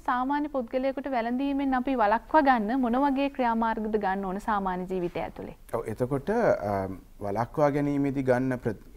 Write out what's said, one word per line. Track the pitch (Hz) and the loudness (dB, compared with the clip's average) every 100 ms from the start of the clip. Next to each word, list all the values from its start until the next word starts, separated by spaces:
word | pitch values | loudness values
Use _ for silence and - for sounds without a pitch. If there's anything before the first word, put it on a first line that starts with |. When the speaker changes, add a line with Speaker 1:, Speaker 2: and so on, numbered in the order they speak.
| - | -2
Speaker 1:
සාමාන්‍ය | 247 262 294 294 | -2 0 -2 -2
පුද්ගලයෙකුට | 269 226 262 269 269 277 | -4 -4 -2 -2 -2 -4
වැළඳීමෙන් | 262 226 247 277 277 277 | -2 -2 -2 -2 0 0
අපි | 254 247 262 | 0 0 2
වළක්වා | 208 226 - 311 | 2 2 4 4
ගන්න | 277 247 208 269 | 6 4 2 0
මොන | 247 233 | 2 2
වගේ | 285 269 277 | 2 2 0
ක්‍රියාමාර්ගද | 277 240 226 226 220 214 214 | 0 0 2 0 0 -2 0
ගන්න | 196 190 | 0 -2
ඕන | 196 190 | -2 -4
සාමාන්‍ය | 220 208 190 180 185 | -2 0 0 -2 -2
ජීවිතය | 190 175 165 | -2 -2 -2
ඇතුලේ? | - - - - - | -6 -8 -12 -14 -8
Speaker 2:
ඔව්, | 113 113 | -6 -4
එතකොට, | 107 123 139 139 | -4 -2 -2 0
අ, | 226 196 107 101 98 95 95 - - | 2 4 2 2 -2 -2 -6 -14 -8
වළක්වා | 101 101 120 - 147 | -4 -2 -2 2 2
ගැනීමේදී | 143 143 143 143 135 | 2 0 0 0 0
ගන්න | 131 123 131 127 | 2 2 2 -2
ප්‍ර-, | 120 101 - | -4 -6 -10